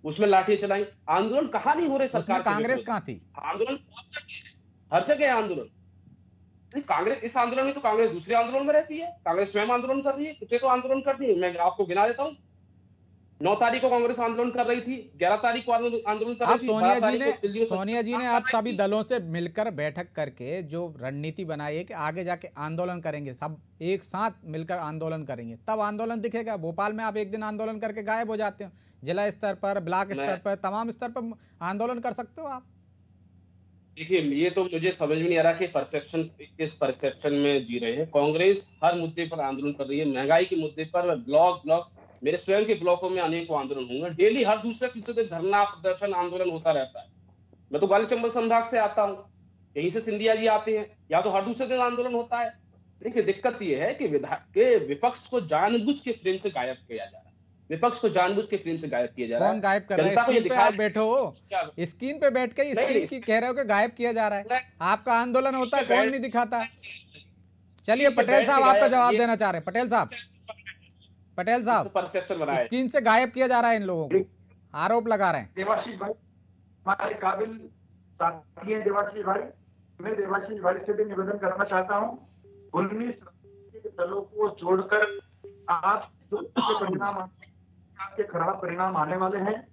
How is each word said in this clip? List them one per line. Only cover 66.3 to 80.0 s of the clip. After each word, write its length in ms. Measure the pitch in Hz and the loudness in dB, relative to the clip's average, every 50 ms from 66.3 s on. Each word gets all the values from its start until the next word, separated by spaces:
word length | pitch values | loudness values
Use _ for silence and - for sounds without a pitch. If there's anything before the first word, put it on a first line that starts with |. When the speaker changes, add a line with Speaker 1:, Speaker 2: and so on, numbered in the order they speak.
| 226 240 240 214 233 233 | 0 0 0 0 -2 -4
Speaker 2:
चलिए, 180 | 220 - - _ - - - - - _ - - - _ _ _ - _ _ _ _ _ _ - | -4 -6 -12 _ -18 -18 -18 -18 -20 _ -20 -20 -20 _ _ _ -20 _ _ _ _ _ _ -8
Speaker 1:
स्क्रीन 320 | - - 220 262 285 277 | 0 0 2 6 6 4
पे 120 | 233 254 | 6 4
Speaker 2:
पटेल 140 | 247 - 247 | 4 6 6
Speaker 1:
बैठ 100 | - 240 | 6 6
Speaker 2:
साहब, 160 | 247 285 269 | 6 6 6
Speaker 1:
के 60 | 269 262 | 8 8
Speaker 2:
आपका 120 | 262 - | 8 8
Speaker 1:
गायब 120 | - 202 | 6 6
Speaker 2:
जवाब 200 | 254 254 240 247 | 6 6 6 6
Speaker 1:
ये 60 | 240 214 | 6 4
Speaker 2:
देना 180 | 240 233 226 | 4 2 2
चाह 140 | 202 214 196 | 2 2 0
रहे 80 | 170 165 | 0 -2
हैं। 60 | 147 | -6
पटेल 240 | 185 180 233 254 220 | -2 -2 -2 0 2
साहब, 220 | 240 220 156 - 240 240 - _ _ _ _ - 220 - - - - _ - _ _ _ - _ - _ _ _ _ | 2 2 2 0 -6 -16 -18 _ _ _ _ -20 -20 -18 -18 -20 -20 _ -20 _ _ _ -20 _ -20 _ _ _ _
पटेल 260 | - 180 208 240 247 | -6 0 0 0 2
साहब, 240 | 220 226 233 202 143 | 2 2 2 2 2
Speaker 1:
परसेप्शन 520 | - - 190 180 175 - 185 180 - 190 170 | 2 -2 -2 -2 0 -4 -4 -2 -2 -4 -2
बना 140 | 156 143 | -2 0
है। 120 | 139 131 120 | 2 0 0
Speaker 2:
स्क्रीन 240 | - 233 254 262 226 | 0 0 -2 -2 0
से 120 | - 285 | 0 2
गायब 300 | 226 226 220 233 254 240 | 4 6 6 6 4 2
किया 160 | - 254 262 | 2 0 2
जा 140 | 247 247 240 | 4 4 4
रहा 100 | 240 233 | 4 4
है 60 | 226 | 2
इन 60 | 220 | 2
लोगों 260 | 202 190 180 165 156 135 | 0 -2 -2 -2 -2 0
को, 100 | 170 190 190 - _ _ - _ - _ _ _ - | 0 0 0 0 _ _ -20 _ -20 _ _ _ -4
आरोप 340 | 147 165 202 226 240 214 226 | -2 0 2 2 2 2 0
लगा 220 | 220 196 196 180 | 2 2 4 2
रहे 100 | 165 135 | 2 0
हैं। 120 | 104 - _ | -4 -8 _
Speaker 3:
देवाशीष 420 | 185 190 202 226 - - 240 214 185 | -6 -2 0 0 0 -2 -6 -10 -8
भाई, 100 | 196 202 - _ _ _ _ _ _ _ _ _ _ _ _ _ _ | -6 -8 -8 _ _ _ _ _ _ _ _ _ _ _ _ _ _
हमारे 280 | 190 196 - 196 214 214 | -2 -2 0 -2 -4 -4
काबिल 540 | - 190 185 196 196 220 220 226 226 - - _ _ _ _ - _ _ _ - | -2 -2 -2 0 0 -4 -6 -6 -14 -16 -20 _ _ _ _ -20 _ _ _ -4
साथी 580 | - 170 170 170 165 - _ _ - 185 202 | -2 -2 -2 -2 -4 -16 _ _ -12 -6 -4
हैं 120 | 214 220 - | -4 0 0
देवाशीष 400 | 202 196 202 202 202 208 214 190 | 0 2 2 0 -2 -6 -4 -2
भाई, 160 | 190 196 - - - - _ _ _ _ _ _ _ _ - | -2 -2 -2 -2 -6 -14 _ _ _ _ _ _ _ _ -10